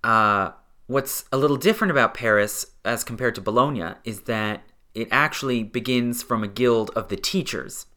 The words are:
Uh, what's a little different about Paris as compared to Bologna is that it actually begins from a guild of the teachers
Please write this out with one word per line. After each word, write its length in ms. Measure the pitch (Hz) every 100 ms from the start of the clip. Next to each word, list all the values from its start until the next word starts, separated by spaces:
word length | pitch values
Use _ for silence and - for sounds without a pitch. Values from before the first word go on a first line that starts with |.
Uh, 460 | 113 110 107 101 92 - _ _ -
what's 380 | 135 139 - -
a 60 | 135
little 180 | 143 135
different 340 | 175 220 208
about 220 | 143 113
Paris 540 | - 117 104 104 - - -
as 200 | - 117
compared 300 | - 113 123 113
to 40 |
Bologna 540 | 98 117 139 127 82 -
is 180 | - 101
that 400 | - 110 107 107 - _ _
it 140 | 110 113
actually 520 | 127 151 - 135 120
begins 600 | 107 123 113 123 120 120
from 200 | - 117
a 60 | 104
guild 420 | 101 123 117 107 -
of 120 | 104
the 80 | 98
teachers 720 | - 190 - 87 - - -